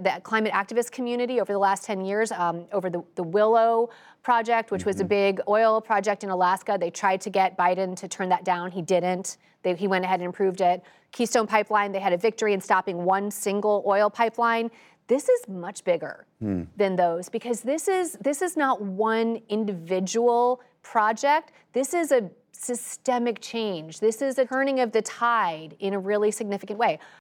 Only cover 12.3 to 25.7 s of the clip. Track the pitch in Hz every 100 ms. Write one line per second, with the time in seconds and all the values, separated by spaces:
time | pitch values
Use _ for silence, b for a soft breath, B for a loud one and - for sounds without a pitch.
12.3 | 214 214 196 - 190 196 175 175 190 202
13.3 | 208 - 202 214 208 196 196 208 208 233
14.3 | 226 233 226 226 b b b - 262 294
15.3 | 494 480 190 175 202 - 170 151 - -
16.3 | _ 110 95 85 - 196 185 175 170 180
17.3 | 226 240 226 233 311 311 381 349 - 269
18.3 | 285 370 330 277 233 202 185 214 220 226
19.3 | 226 - 208 214 185 165 185 190 226 240
20.3 | 240 240 247 b b - 233 214 220 277
21.3 | 302 320 b b 240 262 349 320 262 190
22.3 | - _ - - 240 - - - 247 240
23.3 | 214 - 233 220 175 156 160 214 220 277
24.3 | 254 254 262 269 262 240 220 214 - 233
25.3 | 233 185 160 160